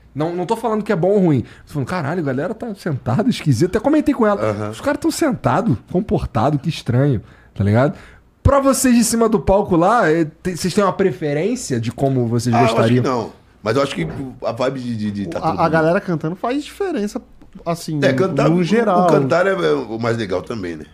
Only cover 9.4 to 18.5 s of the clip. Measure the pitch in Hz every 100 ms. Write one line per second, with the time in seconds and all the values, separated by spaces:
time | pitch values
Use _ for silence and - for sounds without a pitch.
9.4 | 156 196 202 170 180 240 175 165 160 -
10.4 | 180 175 185 208 196 180 190 - 151 143
11.4 | 190 247 - 120 117 - 139 127 117 117
12.4 | 120 117 220 135 113 123 139 123 95 -
13.4 | _ _ 104 120 156 - 160 139 135 117
14.4 | 113 113 127 135 123 113 107 101 101 170
15.4 | 170 170 165 160 156 190 185 160 156 185
16.4 | 233 277 285 - 392 269 208 240 - -
17.4 | - - 170 170 - 151 180 131 185 143
18.4 | 151